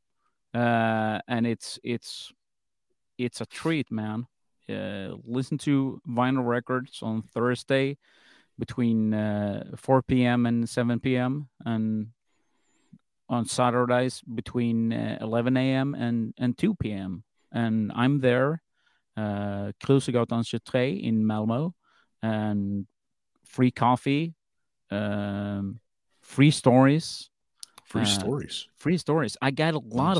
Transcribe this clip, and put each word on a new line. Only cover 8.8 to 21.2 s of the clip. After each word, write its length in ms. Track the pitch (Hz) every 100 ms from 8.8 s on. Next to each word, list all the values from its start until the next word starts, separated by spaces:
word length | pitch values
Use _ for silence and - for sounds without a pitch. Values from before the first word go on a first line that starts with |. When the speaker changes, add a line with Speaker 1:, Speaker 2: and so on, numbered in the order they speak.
| 117 113 107
Speaker 1:
uh, 580 | 107 107 104 104 101 - -
four 240 | - 131
P 220 | - 127
M 220 | 123 120 120
and 220 | 117 113
seven 320 | - 120 117
P 160 | 135 127
M, 320 | 127 143 143 - 117
and 420 | 113 110 110 110 - _ _ _ _ _ _ _ - _ _ -
on 160 | 120 110
Saturdays 760 | - 123 120 123 123 127 -
between, 720 | - 113 - 123 120 113 113
uh, 260 | 117 110 110
eleven 360 | 110 120 120 131
A 160 | 131
M 200 | 131 139
and, 400 | 143 120 117 110 -
and 180 | 123 117
two 180 | 202
P 180 | 202 110
M. 320 | 101 95 92 - _ _
And 400 | 117 113 110 104
I'm 260 | - 127 143
there, 420 | 127 123 135 165 _ _ _ _ _ -
uh, 560 | 107 101 101 101 101 -
Krusegatan 600 | - 135 131 120 117 117
tjugotre 560 | 117 117 - 127 127 190
in 220 | - 110